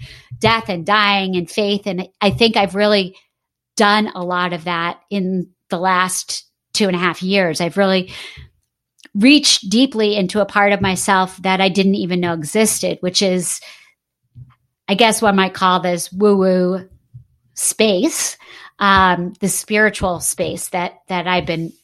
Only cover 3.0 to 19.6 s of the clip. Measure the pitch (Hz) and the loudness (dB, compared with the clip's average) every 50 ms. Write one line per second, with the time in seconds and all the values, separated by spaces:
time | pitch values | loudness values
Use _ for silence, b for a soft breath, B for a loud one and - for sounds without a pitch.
3 | 190 175 190 b b b _ _ _ _ _ _ _ _ _ - 226 208 208 214 | 0 -2 -6 b b b _ _ _ _ _ _ _ _ _ 0 2 4 4 2
4 | 214 214 - 185 180 175 180 180 180 180 175 170 165 175 175 165 170 170 - - | 0 -2 -4 -6 -6 -4 -2 -2 -2 -2 -4 -6 -6 -6 -4 -4 -4 -4 -6 -8
5 | _ _ 202 202 185 185 190 185 170 - _ _ _ _ - 170 175 185 185 180 | _ _ -6 -4 -2 -2 -2 -4 -4 -6 _ _ _ _ -6 -4 0 0 2 2
6 | 185 185 - - - - - - - _ _ _ _ _ - - 214 190 180 175 | 0 0 -4 -6 -8 -10 -12 -12 -14 _ _ _ _ _ -4 -2 0 0 0 0
7 | 180 185 160 - 180 185 196 202 185 170 156 - 175 170 147 196 202 190 190 185 | -2 -2 -4 -4 -4 -2 0 0 0 0 -2 -2 -4 -2 0 0 0 2 2 0
8 | 180 185 B B B B B B B B _ _ _ _ _ _ _ _ _ _ | -2 -4 B B B B B B B B _ _ _ _ _ _ _ _ _ _
9 | - - - 202 202 262 294 294 294 - - - - 196 185 226 269 269 269 220 | -20 -10 -2 2 4 6 6 6 4 2 0 -2 -2 0 2 2 2 2 0 0
10 | 214 208 208 208 196 180 - 208 196 196 - 208 202 202 202 196 196 196 185 180 | 0 0 0 0 -2 0 0 -2 -2 0 0 2 2 2 2 2 0 -2 -2 -2
11 | - - 202 190 185 180 - - 175 190 190 185 190 196 175 202 190 196 196 208 | 0 2 2 2 2 0 -4 -6 -2 -2 0 2 2 2 2 2 2 2 2 0
12 | 196 175 185 180 175 175 170 165 156 151 - 214 226 214 - - - 180 170 - | 0 -2 -2 -2 -2 -2 -4 -4 -6 -2 0 2 2 2 0 -2 -4 -4 -4 -4
13 | - 180 180 - 208 190 180 185 180 - - - B B B B B B B B | -4 -4 -2 0 0 2 0 0 -2 -4 -6 -10 B B B B B B B B
14 | _ _ _ _ _ _ _ - - - _ _ _ _ _ _ _ - 202 190 | _ _ _ _ _ _ _ -20 -20 -20 _ _ _ _ _ _ _ -2 2 4
15 | 233 220 214 - 233 208 196 196 190 185 185 - 190 185 180 180 165 180 175 170 | 4 4 2 2 2 2 2 2 2 0 0 0 2 2 2 2 2 0 -2 -2
16 | 165 - - 185 208 208 202 196 185 190 185 185 180 180 185 190 185 190 _ _ | -4 -8 -4 0 2 4 4 4 4 2 2 2 2 0 0 -4 -6 -12 _ _
17 | _ _ - - - _ _ _ _ _ _ - - - - - 214 220 196 180 | _ _ -20 -20 -20 _ _ _ _ _ _ -6 -6 -4 0 2 2 2 2 2
18 | 220 320 - - - - - B B B B B B B B - 202 196 196 190 | 0 0 -2 -4 -6 -6 -8 B B B B B B B B 0 2 4 4 6
19 | 190 185 180 175 175 180 - - - 190 - - | 6 4 2 2 -2 -6 -6 -4 -4 -4 -4 -4